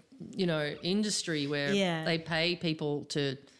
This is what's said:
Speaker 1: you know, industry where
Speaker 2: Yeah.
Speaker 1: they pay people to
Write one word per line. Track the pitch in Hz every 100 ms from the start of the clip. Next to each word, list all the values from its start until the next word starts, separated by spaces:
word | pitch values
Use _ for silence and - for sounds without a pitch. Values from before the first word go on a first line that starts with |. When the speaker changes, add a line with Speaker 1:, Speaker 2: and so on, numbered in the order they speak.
| - - - -
Speaker 1:
you | 180
know, | 156 147 -
industry | 170 202 214 - - 151 143
where | 147 143
Speaker 2:
Yeah. | 202 185 165 160
Speaker 1:
they | 165
pay | 160 165 170 175
people | 175 156 151 143 135
to | 151 139 135 - -